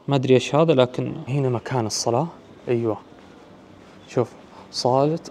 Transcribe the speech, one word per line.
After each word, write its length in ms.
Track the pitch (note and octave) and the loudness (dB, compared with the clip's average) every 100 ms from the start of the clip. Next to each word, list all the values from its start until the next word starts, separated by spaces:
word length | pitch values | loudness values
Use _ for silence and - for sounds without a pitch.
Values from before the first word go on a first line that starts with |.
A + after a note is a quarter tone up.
| - | -2
ما 80 | C#3 | 0
أدري 180 | B2+ | 4
إيش 220 | B2+ - C#3+ | 4 4 2
هذا، 180 | E3 | 4
لكن 400 | C3+ B2+ - B2 - A#2+ | 4 2 0 -6 -6 -4
هنا 220 | C#3+ C3 | -2 0
مكان 360 | A2+ - C3 G#2+ | -2 -4 -4 -2
الصلاة. 420 | - A#2+ A#2 E3+ - - - - | -4 -2 0 -2 -8 -20 -10 -4
أيوة، 300 | A#2+ A2+ G2+ - - - - - - - - - - - | -2 -2 -4 -10 -20 -20 -20 -20 -20 -20 -20 -20 -20 -6
شوف، 240 | C3 A#2 - - - - | -2 -2 -6 -20 -20 -14
صالة 480 | - B2 C3 D3 E3 - | -4 0 2 2 -2 -8